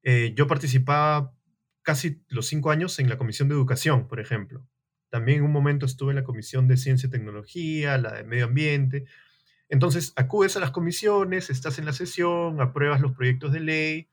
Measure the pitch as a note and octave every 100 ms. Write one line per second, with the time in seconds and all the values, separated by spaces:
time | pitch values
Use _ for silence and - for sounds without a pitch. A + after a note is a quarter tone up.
0 | C3 B2 A#2 G#2 C#3+ D3 C#3+ B2+ C3 D3
1 | D3+ D3+ C3+ _ _ _ _ _ - C#3+
2 | E3+ C#3+ _ A#2+ A2 D3+ D3 D#3 F3 -
3 | C3 A2 A2+ - C#3 D3 C3 B2+ E3+ C3
4 | - A2 G#2 A2 G2 - - _ _ _
5 | _ A#2+ A2+ D3 D3 D3 C#3+ C#3+ B2+ -
6 | C#3 C#3 B2+ A2+ - C3 B2+ B2+ C3+ C3
7 | C3 A#2+ G#2+ G#2 G#2 F3 D#3+ D#3 D3 C3+
8 | A2+ A2 G#2+ A#2+ A#2+ C3 D3+ C#3+ C3 C#3
9 | C3 - _ _ _ _ _ C3+ B2+ D#3+
10 | E3+ - B2+ G#3 F#3+ G3 D#3+ F3+ E3+ E3+
11 | G#3+ G3+ F#3+ F#3 F3+ C3 D#3 C#3 D3+ C3
12 | F3 - F3 E3+ E3+ D3+ B2 C#3+ C#3+ C#3
13 | C#3 C3 B2+ B2+ D3 D#3 D#3 D#3 D#3 D#3
14 | E3